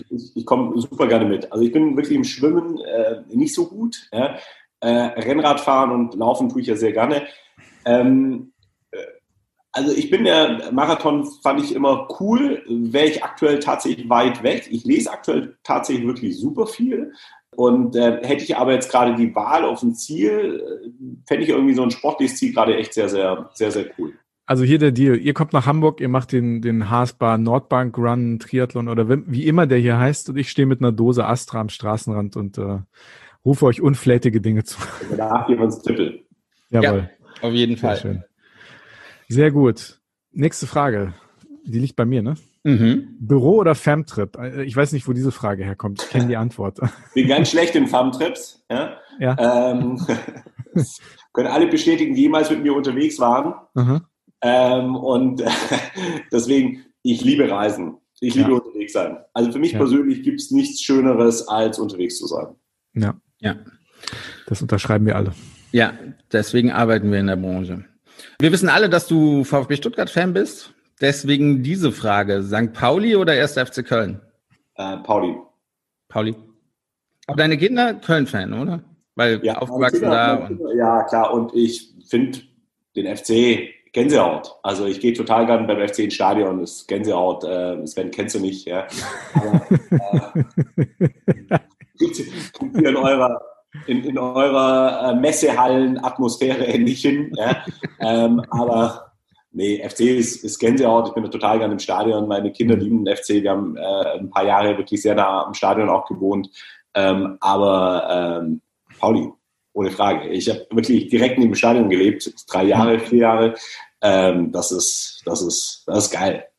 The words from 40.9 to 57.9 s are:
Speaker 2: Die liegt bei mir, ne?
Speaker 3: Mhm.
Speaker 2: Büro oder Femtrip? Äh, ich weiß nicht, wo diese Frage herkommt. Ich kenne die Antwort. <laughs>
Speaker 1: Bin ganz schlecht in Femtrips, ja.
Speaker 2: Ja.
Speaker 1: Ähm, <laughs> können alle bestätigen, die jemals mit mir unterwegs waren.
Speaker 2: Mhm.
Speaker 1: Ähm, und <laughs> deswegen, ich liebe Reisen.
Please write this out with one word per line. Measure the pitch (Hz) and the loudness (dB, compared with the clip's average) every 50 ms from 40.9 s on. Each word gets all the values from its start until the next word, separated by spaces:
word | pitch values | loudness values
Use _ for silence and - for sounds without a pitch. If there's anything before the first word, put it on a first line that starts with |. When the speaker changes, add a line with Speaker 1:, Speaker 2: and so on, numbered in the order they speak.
| 113 101 101 92 85 - _ _ _ _ _ - - - - | 0 -2 -2 -4 -6 -12 _ _ _ _ _ -20 -20 -18 -12
Speaker 2:
Die | - 110 117 | -6 -4 -2
liegt | 131 131 - | -2 -2 -2
bei | - 117 | -2 0
mir, | 117 131 123 104 | 0 0 0 -2
ne? | 117 156 151 - _ _ _ - | -2 -4 -6 -10 _ _ _ 0
Speaker 3:
Mhm. | 147 139 107 113 113 127 269 277 - - - | 2 4 4 4 4 4 2 -2 -6 -14 -8
Speaker 2:
Büro | 117 107 139 135 120 147 196 | 0 2 2 4 6 6 6
oder | 220 196 165 156 | 6 6 4 2
Femtrip? | - - 151 147 156 151 - - 110 101 98 - - | 2 2 0 0 0 -2 -6 -6 -6 -6 -6 -6 -12
Äh, | 120 127 - 139 135 | -12 -12 -10 -10 -8
ich | 139 110 | -4 0
weiß | 139 147 143 156 | 0 0 2 0
nicht, | 135 - | -4 -4
wo | - 123 | -4 -4
diese | 123 131 135 | -2 -2 -2
Frage | 123 - - 107 101 95 95 | -4 -2 -4 -4 -4 -4 -6
herkommt. | 98 98 - - 104 98 98 - | -8 -8 -8 -8 -8 -8 -8 -8
Ich | - | -4
kenne | - 131 120 | 0 0 0
die | 120 120 113 | 0 0 -2
Antwort. | 113 120 - - 101 98 - - 131 143 - | -2 -4 -4 -6 -8 -8 -6 -4 -4 -6 -6
<laughs> | - - - - | -6 -14 -4 0
Speaker 1:
Bin | 135 131 131 | 2 2 4
ganz | 139 147 165 - | 4 4 2 2
schlecht | - 165 170 170 - | 4 2 2 2 2
in | 160 135 | 2 2
Femtrips, | 120 117 127 127 131 127 - 156 127 - - - - - _ _ - | 2 2 2 2 2 0 -2 -4 -4 -4 -6 -14 -18 -20 _ _ -8
ja. | 117 127 151 208 - - - _ - - | -6 -6 -6 -6 -10 -16 -20 _ -10 -4
Speaker 2:
Ja. | 139 127 131 127 117 120 123 120 123 127 123 | -2 -2 0 2 2 2 2 2 2 0 0
Speaker 1:
Ähm, | 123 127 123 127 123 - - 117 113 - - - - - - _ - 123 | -2 -2 -2 -4 -6 -4 -4 -4 -6 -6 -12 -16 -18 -20 -20 _ -20 -12
<laughs> | - - 175 139 - - - - - - _ - _ - | -4 -2 -2 -2 -2 -6 -18 -20 -20 -20 _ -18 _ -4
können | - 123 123 | -2 -2 0
alle | - 151 170 | 2 2 2
bestätigen, | 170 165 151 - 165 165 151 156 147 135 | 4 2 2 2 2 2 2 2 0 2
die | 127 139 | 2 4
jemals | 151 156 156 151 156 | 4 4 2 2 0
mit | 156 - 143 | 0 0 0
mir | 143 139 | 0 0
unterwegs | 143 131 135 120 131 151 156 151 - | 0 0 -2 -2 0 -2 -2 0 0
waren. | 127 117 120 131 143 160 175 - - _ - | 2 2 2 2 0 -4 -6 -10 -14 _ -2
Speaker 2:
Mhm. | 135 123 123 135 156 170 _ _ _ _ _ _ - | 0 0 2 2 0 -2 _ _ _ _ _ _ -4
Speaker 1:
Ähm, | - 120 123 127 127 123 127 127 127 127 131 | -2 2 4 4 4 4 2 0 0 -2 -4
und | 127 127 131 127 123 131 127 123 127 117 113 - - - - 139 131 - - | -4 -2 0 2 2 2 2 0 0 -2 -2 -2 -2 -4 -2 -4 -4 -4 -6
<laughs> | - 190 185 175 165 151 - - - | -10 -8 -8 -8 -8 -8 -8 -2 -2
deswegen, | 120 117 123 139 139 131 123 131 - - _ _ _ - | 0 2 2 2 2 2 0 -2 -6 -14 _ _ _ -2
ich | 127 117 - 123 | -2 -2 0 2
liebe | 131 143 147 143 - | 2 4 4 2 2
Reisen. | 98 101 104 104 101 - 90 80 | 2 0 -2 -2 -2 -4 -6 -10